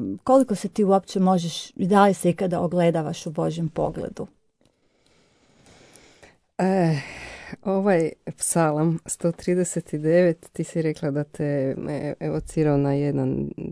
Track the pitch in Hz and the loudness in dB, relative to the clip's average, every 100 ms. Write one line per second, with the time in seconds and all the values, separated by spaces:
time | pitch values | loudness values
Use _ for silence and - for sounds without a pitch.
0 | 98 101 - 269 247 190 202 - 196 196 | -6 -4 4 4 4 -2 -2 0 4 2
1 | - 190 185 185 170 - - - 185 202 | 2 0 2 2 -2 -8 -12 -6 2 6
2 | 202 185 175 170 190 170 170 180 170 165 | 6 4 0 0 -2 -2 0 2 2 2
3 | 151 170 175 160 160 165 160 175 165 165 | -4 -8 -8 -4 -4 -2 -4 -2 -4 -4
4 | - - 214 _ _ _ _ _ _ _ | -10 -10 -12 _ _ _ _ _ _ _
5 | _ _ _ _ _ _ - - - - | _ _ _ _ _ _ -20 -20 -20 -20
6 | - _ - _ _ - 185 190 165 143 | -20 _ -20 _ _ -2 0 4 2 0
7 | - - - - - - 196 196 202 170 | -4 -14 -16 -18 -16 -8 -2 0 2 2
8 | 160 - - - - 170 156 151 165 160 | 0 -4 -14 -8 -2 2 2 2 0 -2
9 | - - 170 170 - 180 175 170 - 151 | -6 -4 -4 -2 -2 -2 -2 -4 -6 -4
10 | 156 175 175 165 - - 160 170 156 156 | 2 4 4 2 -8 -10 -6 -4 -4 -4
11 | 151 143 147 - 147 143 135 - 151 143 | -4 -4 -6 -6 -4 -2 -2 -4 -6 -6
12 | 147 - 156 156 - 165 151 143 139 139 | -8 -6 -6 -6 -4 0 2 4 2 0
13 | 143 143 131 135 143 - - | 0 0 -2 -2 -6 -8 -12